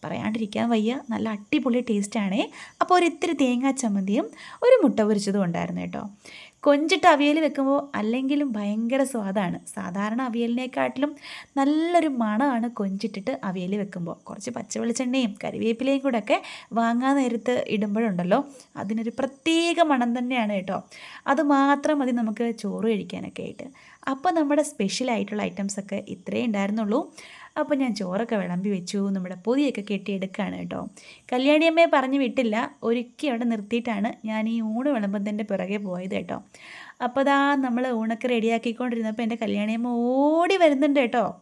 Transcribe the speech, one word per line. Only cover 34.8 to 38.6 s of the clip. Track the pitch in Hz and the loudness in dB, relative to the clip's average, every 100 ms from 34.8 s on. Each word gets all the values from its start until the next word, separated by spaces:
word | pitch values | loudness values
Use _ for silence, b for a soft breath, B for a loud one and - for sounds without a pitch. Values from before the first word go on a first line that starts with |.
| 269 269 | 0 0
വിളമ്പുന്നതിൻ്റെ | 202 208 202 208 220 | 0 -2 -2 -4 -2
പിറകെ | 196 185 208 208 | -2 -2 -4 -4
പോയത് | 180 185 196 | -6 -4 -6
കേട്ടോ. | 175 - - B B B B B 247 | -4 -8 -10 B B B B B -4
അപ്പോൾ | 240 277 | 0 4
ദാ | 277 277 285 262 | 4 4 2 2
നമ്മൾ | 240 262 233 | 0 0 -2
ഊണൊക്കെ | 220 226 254 | -2 -2 0
റെഡിയാക്കിക്കൊണ്ടിരുന്നപ്പോൾ | 240 226 226 | 0 2 0